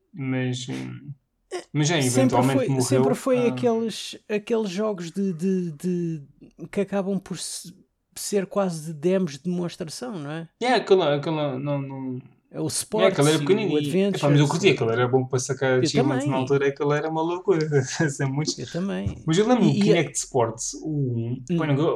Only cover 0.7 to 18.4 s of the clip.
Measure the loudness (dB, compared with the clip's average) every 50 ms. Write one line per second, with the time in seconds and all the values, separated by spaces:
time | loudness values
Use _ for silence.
0.7 | -8 -8 -8 -10 -12 -12 -14 -16 -18 -18 _ _ _ _ _ _ -10 -10 -10 -4
1.7 | -2 0 2 2 2 2 2 2 4 4 4 4 4 2 2 2 2 2 0 0
2.7 | 0 0 0 2 2 2 4 2 0 0 0 0 2 2 2 0 0 0 0 0
3.7 | 0 0 -2 -4 -6 -8 -10 -12 -14 -14 _ -6 -6 -4 -2 -2 -2 -2 -2 -2
4.7 | -2 -2 -2 -2 -4 -4 -8 -8 -4 -4 -2 -2 -2 -2 0 0 0 0 -2 -4
5.7 | -6 -6 -4 -2 -2 -2 -2 -4 -4 -6 -10 -14 _ _ -20 -20 _ -16 -16 -8
6.7 | -4 -4 -4 -2 -2 -4 -2 -2 -4 -4 -4 -8 -10 -10 -10 -10 -10 -12 -14 -16
7.7 | -20 -20 _ _ _ _ _ _ _ -12 -6 -2 -2 -2 -2 -2 -2 -2 -2 -2
8.7 | -4 -6 -8 -10 -8 -2 0 2 2 2 2 0 -4 -6 -6 -4 -4 -2 -4 -4
9.7 | -6 -8 -10 -12 -10 -10 -10 -10 -8 -8 -8 -8 -8 -10 -10 -12 _ -4 0 2
10.7 | 2 2 4 6 6 6 6 4 2 0 0 -2 -2 0 -2 -2 -2 -4 -4 -2
11.7 | -2 -4 -4 -6 -8 -8 -8 -8 -8 -8 -10 -14 -20 _ _ _ -8 -6 -4 -4
12.7 | -4 -4 -4 -4 2 4 4 4 6 6 4 4 4 4 4 2 2 2 2 2
13.7 | 0 0 0 0 0 2 2 2 0 2 2 4 6 6 6 4 2 2 4 4
14.7 | 4 4 2 0 2 2 2 2 2 2 0 0 -2 -2 -2 -2 -2 0 0 2
15.7 | 2 2 2 2 2 2 2 2 2 0 0 0 0 0 0 2 2 2 2 0
16.7 | 0 0 0 0 0 0 0 -2 -2 -2 -2 -2 -2 -2 0 0 2 2 2 2
17.7 | 2 0 0 0 -2 -2 -2 -2 -2 -2 -4 -2 -2 -2